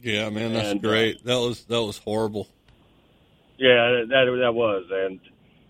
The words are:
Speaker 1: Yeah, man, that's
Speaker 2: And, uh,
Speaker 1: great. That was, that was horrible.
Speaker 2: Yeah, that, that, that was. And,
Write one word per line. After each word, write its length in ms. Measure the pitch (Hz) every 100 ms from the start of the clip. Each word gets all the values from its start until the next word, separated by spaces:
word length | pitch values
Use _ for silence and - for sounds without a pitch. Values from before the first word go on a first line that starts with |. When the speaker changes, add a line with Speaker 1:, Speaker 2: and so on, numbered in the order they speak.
Speaker 1:
Yeah, 260 | 120 107 107
man, 220 | 104 113
that's 160 | 113 104
Speaker 2:
And, 160 | 101
uh, 40 | 107
Speaker 1:
great. 360 | 110 113 -
That 140 | 120 123
was, 260 | 123 113
that 180 | - 117
was 140 | 107 98
horrible. 480 | - 107 110 104 92 _ _ _ _ _ _ _ _ _ _ -
Speaker 2:
Yeah, 460 | 131 120 117 123
that, 40 | 113
that, 280 | 135 127 123
that 100 | 123
was. 300 | 117 113 98 87
And, 280 | 95 95 92 - _ _ _ _